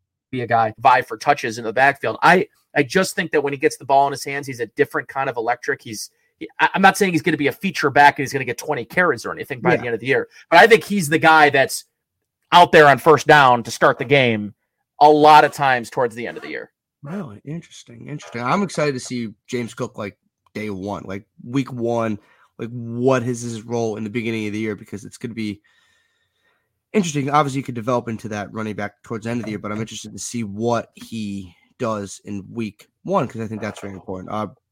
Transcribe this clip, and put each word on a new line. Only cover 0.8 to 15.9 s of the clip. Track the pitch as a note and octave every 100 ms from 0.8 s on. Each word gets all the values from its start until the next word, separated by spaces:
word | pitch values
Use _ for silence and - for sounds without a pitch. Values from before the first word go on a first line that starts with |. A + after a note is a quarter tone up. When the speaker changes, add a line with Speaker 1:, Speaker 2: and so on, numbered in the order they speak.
| B2+ B2+
Speaker 1:
for | B2+ A2
touches | - C#3+ C3 A2
in | A2
the |
backfield." | G#2+ C#3 C#3 B2 A2
I, | D#3 F3+ G3 _ _
I | -
just | C3+ F#3 F#3+
think | - E3+
that | D#3+
when | C#3
he | C#3
gets | D3+ -
the |
ball | C3+ C#3 C#3
in |
his | C#3
hands, | - C#3 C3+
he's | B2
a | A2+
different | - C#3+ D#3 B2+
kind | C#3 C3+
of | A#2+
electric. | A2+ B2 - C3+
He's, | - G#2 - _ _ -
he, | - -
I, | D#3
I'm | F3+
not | F#3+ F3+
saying | G3
he's | E3
gonna | F3 D#3
be | C#3
a |
feature | - G3 D#3+ D3
back | C3+ C#3+ -
and |
he's | C3
gonna | C3+ B2
get | A#2+
twenty | - C#3 A2+
carries | - F3+ A#2+ G2
or |
anything | E2 - C3
by | B2+
Speaker 2:
Yeah. | A#2+
Speaker 1:
the | A#2+
end | A2+
of |
the | A#2+
year, | B2+ - _ -
but | E3
I | A3
think | A3 -
he's | G3+ D3
the | D#3
guy | D#3+ D#3+ D3
that's | C#3 C3 - - _ _ _ _ _ -
out | F3 F3
there | E3+ D3
on | C3+
first | E3 D3 -
down | D3+ C3+ A#2+
to | A2+
start | - D#3 C3
the | B2+
game | C#3 B2+ A2 G#2 - _ _ _ -
a | D3
lot | D3+ D3+ D3+
of | D3
times | - C#3 B2+
towards | A2+